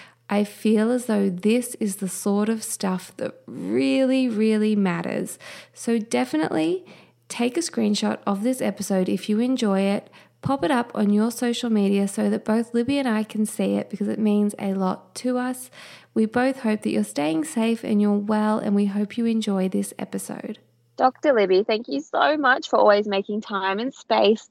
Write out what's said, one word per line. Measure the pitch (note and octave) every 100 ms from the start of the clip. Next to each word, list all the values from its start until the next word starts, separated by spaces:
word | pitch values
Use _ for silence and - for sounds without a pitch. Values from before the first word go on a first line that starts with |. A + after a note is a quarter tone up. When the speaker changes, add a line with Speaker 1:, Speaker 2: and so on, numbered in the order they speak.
| - _ -
Speaker 1:
I | G3+
feel | G#3 - G#3+ G#3+ A3
as | B3 A#3+
though | G#3 G3
this | F3+ G#3+ A#3+ A#3+ -
is | G#3+ F#3+
the | F#3+
sort | - G#3 G3+ G#3+
of | A3+ -
stuff | - F#3+ F#3 - -
that | - - -
really, | - F3+ A#3 C4+ C4+ C4 C4 B3+
really | G#3+ A3 G#3+ G#3+ G#3
matters. | F#3+ E3+ F3 - - - - - -
So | - - A#3
definitely | A3 A#3+ B3+ D#4 D#4+ D#4 D#4+ F#4 - - - _ _
take | - A#3+ D#4+
a |
screenshot | E4 - G#3+ G#3 G#3+ G#3+ -
of | G3
this | A#3 C4
episode | G#3 G3 G3 F#3+ F#3
if | G3 -
you | G#3
enjoy | B3 C4 G#3+ G3
it, | G3 G3+ - - - _
pop | - C#4
it | C4+
up | B3+ A#3+
on | - G3+
your | G#3 A3+
social | - A#3+ A#3 A#3+
media | G#3+ G3 G3+ G3
so | - G#3
that | G#3+
both | - A3 A#3
Libby | A#3 A#3+ C#4+
and | C4
I | G#3+
can | G#3+ G#3+ G#3+
see | - G3 G3+
it | G#3
because | G3 G#3
it | G#3+
means | G#3+ G#3 G#3 -
a | G3+
lot | F#3+ F#3 - - -
to | B3 B3
us. | B3 B3+ - - - - -
We | A3+ A3
both | B3 C4 C4
hope | A3 G#3+
that | G#3+
you're | G#3+ G#3
staying | - D4+ D#4+ D#4
safe | A#3 A3+ A3+
and | - G#3
you're | G#3
well, | G3+ G#3 G#3+ G#3+ G#3+
and | G#3+ G3+
we | G3+
hope | G3+ G#3 -
you | A#3
enjoy | A3 G#3+ G3 F#3
this | G3+ G3 -
episode. | F#3+ G3 - - - G#3+ _ _ _ -
Speaker 2:
Doctor | C4 - D#4
Libby, | A#3+ F#3+ F#3+
thank | A3 A3 B3
you | C#4
so | - - C4+ D4+
much | C4 C4 -
for | A3
always | G#3 G#3 G#3+
making | G3 G3+ G#3+
time | G#3+ G3+ F#3+ G3
and | B3+
space | - - A3 G#3 A3 -